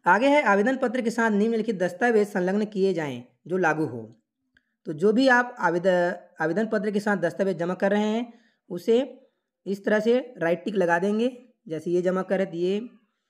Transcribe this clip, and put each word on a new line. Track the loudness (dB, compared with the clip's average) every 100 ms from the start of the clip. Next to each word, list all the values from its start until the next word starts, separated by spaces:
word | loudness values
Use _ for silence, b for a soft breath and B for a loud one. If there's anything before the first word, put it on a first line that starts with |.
| 2
आगे | 4 4
है | 4
आवेदन | 4 2 2 0
पत्र | -2 -2
के | -4
साथ | 0 0
निम्नलिखित | 2 0 0 -2 -2
दस्तावेज | -2 0 2 2 2
संलग्न | 0 -2 -2
किए | -2 0 0
जाएं | 0 -4 -8 -12 _ -6
जो | 0
लागू | 0 0 -2
हो। | -6 -12 -18 _ _ _ _ _ _ -12
तो |
जो | 0 2
भी | 4 4
आप | 4 2 -2
आवेद-, | -2 0 2 2 2 -2 -10 -4
आवेदन | -2 -2 -2
पत्र | -2 -2
के | -4
साथ | -2 -2
दस्तावेज | -2 -2 -2 -2
जमा | -4
कर | -2 0
रहे | 2 0
हैं | -2 -6 B B B -14
उसे | -8 2 2 2 -8 _ _ _ _ -8
इस | -6
तरह | 0 0
से | 2 0 0 -4
राइट | -2 0
टिक | -2
लगा | 0 2 2
देंगे। | 2 0 -2 -4 -20 _ -12
जैसे | -8 -2
ये | 0
जमा | 0 0
करें | -2 -2 -2
तो | -2
ये, | -2 -2 -6 -16 _ _ _